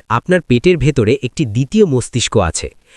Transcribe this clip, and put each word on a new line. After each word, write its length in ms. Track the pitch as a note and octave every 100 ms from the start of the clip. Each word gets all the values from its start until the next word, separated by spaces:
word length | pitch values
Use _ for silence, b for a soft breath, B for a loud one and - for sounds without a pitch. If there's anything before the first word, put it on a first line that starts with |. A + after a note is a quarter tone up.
| -
আপনার 320 | A#2 - F3+
পেটের 360 | - A#2+ F3+ F3
ভেতরে 420 | C3+ C#3+ G#2 C#3
একটি 220 | B2 -
দ্বিতীয় 400 | C3 G#2+ C3+ G#3+
মস্তিষ্ক 520 | G3 B2+ - B2 - A2+
আছে? 380 | E2+ - - - b